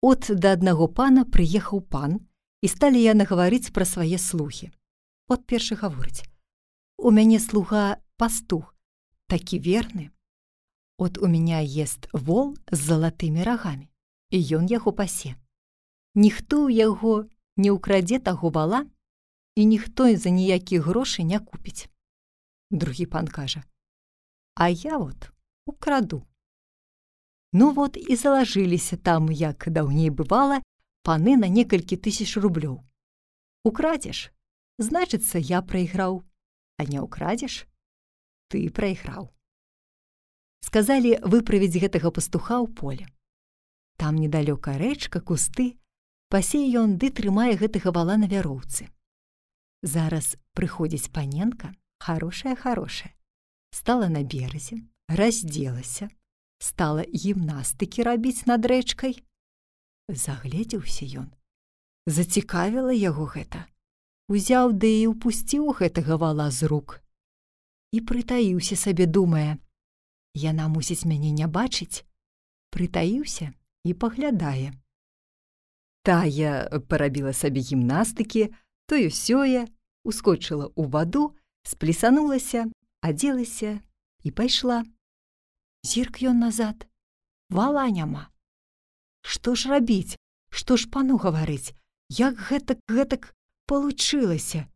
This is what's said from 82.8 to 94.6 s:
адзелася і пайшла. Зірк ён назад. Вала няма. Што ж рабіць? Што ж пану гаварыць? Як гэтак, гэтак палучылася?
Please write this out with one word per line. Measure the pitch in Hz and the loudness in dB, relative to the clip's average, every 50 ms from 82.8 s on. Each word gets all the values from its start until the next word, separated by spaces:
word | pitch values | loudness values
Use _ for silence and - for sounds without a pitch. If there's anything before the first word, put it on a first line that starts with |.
| _ _ _ _ | _ _ _ _
адзелася | - 160 156 147 - 285 269 254 240 226 - - 220 214 214 208 - _ _ _ _ _ _ _ _ | -4 -4 -2 0 0 -2 0 -2 -4 -6 -6 -8 -8 -6 -8 -8 -12 _ _ _ _ _ _ _ _
і | 147 | -8
пайшла. | 135 - 214 254 - - - 247 240 233 233 226 - _ _ _ _ _ _ _ _ _ _ _ _ _ _ _ _ _ _ | -4 -2 0 0 0 0 0 0 -2 -2 -4 -6 -12 _ _ _ _ _ _ _ _ _ _ _ _ _ _ _ _ _ _
Зірк | - - 233 254 247 - - | -6 -2 -2 -2 -4 -4 -2
ён | 247 262 247 240 | 0 2 4 4
назад. | 233 233 214 220 226 214 214 226 - _ _ _ _ _ _ _ _ _ _ _ _ _ | 2 2 0 -2 -2 -4 -4 -8 -14 _ _ _ _ _ _ _ _ _ _ _ _ _
Вала | 180 175 208 185 196 190 269 254 | -2 0 0 2 2 0 0 0
няма. | 208 180 160 156 151 147 151 - _ _ _ _ _ _ _ _ _ _ _ _ _ _ _ _ _ _ _ | 0 -2 -2 -4 -6 -8 -10 -16 _ _ _ _ _ _ _ _ _ _ _ _ _ _ _ _ _ _ _
Што | - - - - 233 254 | -10 -10 -6 -2 -2 -2
ж | 233 - 262 277 | -2 0 0 2
рабіць? | 285 240 226 226 190 - - - - _ _ _ _ _ _ - | 2 2 2 0 0 0 -4 -10 -16 _ _ _ _ _ _ -12
Што | - - - 247 233 | -12 0 2 2 2
ж | - - - | 2 -2 -4
пану | 269 269 262 269 233 | -2 0 2 2 2
гаварыць? | - 196 165 156 156 160 151 139 - - - - _ _ _ _ _ _ | 2 0 0 0 -2 -2 -4 -6 -8 -12 -16 -18 _ _ _ _ _ _
Як | 135 - 240 269 269 - | -2 0 0 0 0 -2
гэтак, | 196 - 262 285 277 - 262 254 - | -4 -2 -2 -2 0 -2 -4 -4 -4
гэтак | - 220 240 277 277 269 262 - - _ _ _ _ _ _ _ | -2 0 0 0 0 -2 -6 -6 -12 _ _ _ _ _ _ _
палучылася? | - 277 277 277 285 269 - - - - 294 254 196 170 151 - - - 160 | -2 -2 0 0 -2 -2 -2 -2 0 0 0 2 2 0 -2 -4 -6 -8 -8